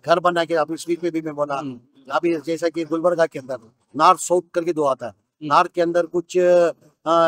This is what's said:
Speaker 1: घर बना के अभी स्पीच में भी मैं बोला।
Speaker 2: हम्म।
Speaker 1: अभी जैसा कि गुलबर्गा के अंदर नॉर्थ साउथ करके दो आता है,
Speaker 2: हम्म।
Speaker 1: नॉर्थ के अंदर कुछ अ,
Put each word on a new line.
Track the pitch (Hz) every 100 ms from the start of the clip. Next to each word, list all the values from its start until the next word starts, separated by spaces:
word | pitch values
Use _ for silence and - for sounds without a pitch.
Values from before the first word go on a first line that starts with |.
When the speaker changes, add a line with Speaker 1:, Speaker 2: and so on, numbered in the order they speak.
| -
Speaker 1:
घर | 170
बना | 175 170
के | 165 165
अभी | 151 160
स्पीच | 165 170
में | 170
भी | 160
मैं | 156
बोला। | 147 143 139
Speaker 2:
हम्म। | 143 120 _ _ -
Speaker 1:
अभी | 143 170 165 143
जैसा | 160 170
कि | 156
गुलबर्गा | 156 165 170 170 165
के | 147
अंदर | 127 127 - _ _
नॉर्थ | 139 165 175
साउथ | - 180 175
करके | 175 170
दो | 156
आता | 143 131 120
है, |
Speaker 2:
हम्म। | _ _ _ 151
Speaker 1:
नॉर्थ | 151 175
के | -
अंदर | 170 170 170
कुछ | 175 170 180 180 175 170 - _ _ 151
अ, | 170